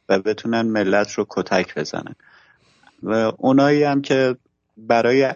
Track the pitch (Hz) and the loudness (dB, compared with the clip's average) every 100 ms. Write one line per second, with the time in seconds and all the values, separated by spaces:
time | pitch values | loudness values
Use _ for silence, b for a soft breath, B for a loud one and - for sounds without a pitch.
0 | - 98 104 107 117 117 113 107 95 101 | -2 -2 0 -4 -4 -2 -2 0 0 0
1 | 104 - 101 95 - 92 87 76 76 - | 0 -4 -4 -6 -2 -2 -2 -6 -8 -8
2 | - - b b b b b b b _ | -12 -18 b b b b b b b _
3 | 98 113 113 - 131 135 143 147 147 139 | -4 0 -2 0 2 4 4 4 2 0
4 | 139 135 131 123 _ _ _ 110 110 117 | 0 0 0 -2 _ _ _ -12 0 2
5 | 117 131 131 | 2 2 0